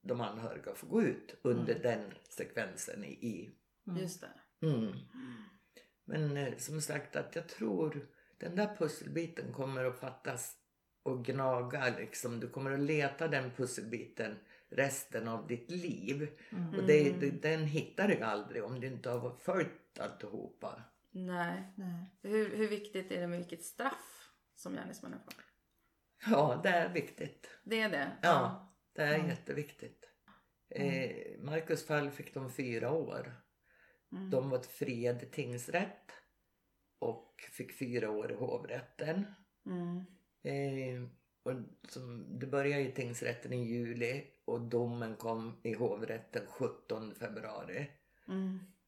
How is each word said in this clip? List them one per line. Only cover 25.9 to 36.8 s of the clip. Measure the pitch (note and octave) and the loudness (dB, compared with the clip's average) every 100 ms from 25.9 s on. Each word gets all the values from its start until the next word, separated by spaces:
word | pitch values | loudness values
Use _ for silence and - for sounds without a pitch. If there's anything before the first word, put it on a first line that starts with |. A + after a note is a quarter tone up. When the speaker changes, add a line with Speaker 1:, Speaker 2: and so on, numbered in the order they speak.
| _ _ _ G#3+ | _ _ _ 6
Speaker 1:
Ja, | A3+ D3+ B2 | 8 8 6
det | F#3+ | 6
är | F3 F3 | 6 6
viktigt. | E3+ - - D#3 - - - | 2 -2 -6 -8 -8 -20 -16
Speaker 3:
Det | - A3 | -2 2
är | A3 | 4
det? | D#3 C#3 - | 2 0 4
Speaker 1:
Ja, | E3+ D3+ B2 - - _ _ | 6 8 6 0 -12 _ _
det | - | 0
är | D3 | 4
Speaker 2:
Mm. | D#3 E3+ | 4 2
Speaker 1:
jätteviktigt. | E3+ - C#3 D3 - - - - _ - - _ _ _ | -2 -2 -4 -4 -10 -16 -16 -20 _ -20 -20 _ _ _
Speaker 2:
Mm. | - C#3 C3+ C3 | 0 2 4 0
Speaker 1:
Eh, | - - - | -2 -8 -8
Marcus | B2+ D#3+ D#3+ D3+ - | -2 -2 2 0 4
fall | D3+ C#3+ | 2 2
fick | - D3 | -2 -8
de | C#3 C3 | -6 -6
fyra | B2 B2+ A2+ B2 | -2 0 2 2
år. | D#3+ A#2+ - B2+ B2 _ _ _ _ _ _ _ | 2 2 -4 -6 -12 _ _ _ _ _ _ _
Speaker 3:
Mm. | F#3 F#3+ | -8 2
Speaker 1:
De | F3+ C3+ | 2 2
var | B2+ | -2
friade | - - A3 A#2 A#2+ A#2+ B2 | -2 -4 -2 0 0 0 -4
tingsrätt | - B2 A#2+ - F3 G3 - - - _ _ _ _ _ _ | -6 -4 -4 0 0 0 -4 -18 -20 _ _ _ _ _ _